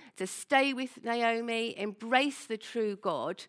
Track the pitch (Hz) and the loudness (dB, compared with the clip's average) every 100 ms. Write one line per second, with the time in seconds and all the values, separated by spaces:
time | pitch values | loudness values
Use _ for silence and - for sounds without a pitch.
0 | - - 190 - - 269 277 254 262 - | -20 -8 -6 -6 2 4 4 2 -4 -6
1 | 233 240 233 226 233 226 226 - 208 202 | -2 2 2 2 0 -2 -2 -4 -6 -6
2 | 226 254 285 269 - 220 - 240 214 202 | 2 4 4 -2 -6 -6 -4 -2 -2 0
3 | 196 147 131 185 | -2 0 -2 -6